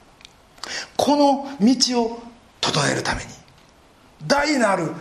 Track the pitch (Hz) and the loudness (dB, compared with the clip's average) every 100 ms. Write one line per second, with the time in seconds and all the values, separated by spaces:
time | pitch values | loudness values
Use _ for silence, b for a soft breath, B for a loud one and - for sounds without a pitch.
0 | _ _ - _ _ - B B B - | _ _ -20 _ _ -18 B B B -2
1 | - 285 285 269 B B 208 262 - 247 | 2 4 4 2 B B 4 4 2 0
2 | 226 233 - - _ - - 156 139 127 | -2 -4 -16 -20 _ -6 -2 0 0 -2
3 | - - - - - _ _ _ _ _ | -2 -6 -8 -18 -20 _ _ _ _ _
4 | - - 151 277 294 277 214 185 156 - | -20 -10 0 0 2 0 2 0 -2 -8